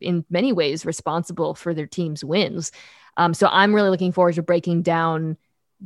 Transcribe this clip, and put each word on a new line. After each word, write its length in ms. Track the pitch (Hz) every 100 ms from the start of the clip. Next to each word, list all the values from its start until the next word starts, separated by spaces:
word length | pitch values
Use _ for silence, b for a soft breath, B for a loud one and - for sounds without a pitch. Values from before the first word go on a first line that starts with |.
in 240 | - 175 -
many 240 | 175 262
ways 320 | 185 143 160
responsible 680 | 165 160 - 156 - 170 156
for 180 | 160 175
their 140 | 160 147
team's 360 | - 165 151
wins. 500 | 139 180 180 165 156 B B B B -
Um, 160 | 170
so 160 | 165 196
I'm 240 | 185 202
really 160 | 208 196
looking 220 | 180 185
forward 220 | 180 175
to 80 | 170
breaking 400 | 165 175 175 170
down 540 | 170 165 165 160 160 160 _ _ _ _